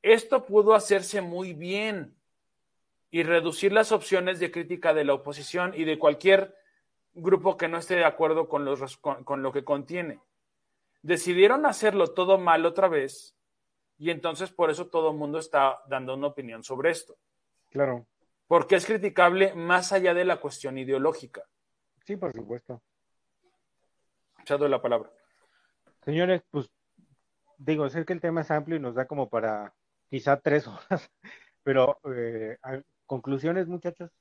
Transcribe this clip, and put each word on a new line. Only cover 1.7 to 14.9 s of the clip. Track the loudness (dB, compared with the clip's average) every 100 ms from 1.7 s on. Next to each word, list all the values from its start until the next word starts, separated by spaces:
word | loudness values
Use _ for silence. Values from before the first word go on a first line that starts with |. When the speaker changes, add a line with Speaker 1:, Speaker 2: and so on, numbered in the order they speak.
| -4 -4 -6 -10 _ _ _ _ _ _ _ _ _ _
Speaker 1:
y | -4
reducir | 2 2 0 0 2
las | 2 2
opciones | 0 0 -2 0 -4
de | -4
crítica | -6 -8 -4 0
de | 2 2
la | 0
oposición | -2 -12 -8 -4 -4 -4
y | -4
de | 2
cualquier | 2 2 6 6 4 -12 _ _ _ _ _ -6
grupo | 2 2 2 0
que | -4
no | -4
esté | -2 2
de | 2
acuerdo | 4 0 2 0
con | -2 -2
los | -4
res-, | -6 -8
con, | -6 -6
con | -6 -4
lo | -4
que | -4
contiene. | -4 -4 -4 -8 -8 -10 _ _ _ _ _ _ _ _
Decidieron | -2 -2 0 6 6 6 0
hacerlo | 2 0 2 0
todo | 0 4 4
mal | 6 4 2
otra | 2 2
vez | 2 -2 -8 -20 _ _ _ _ _ _ _
y | -6
entonces | -4 -6 -6 -10
por | 0 0
eso | 0
todo | -4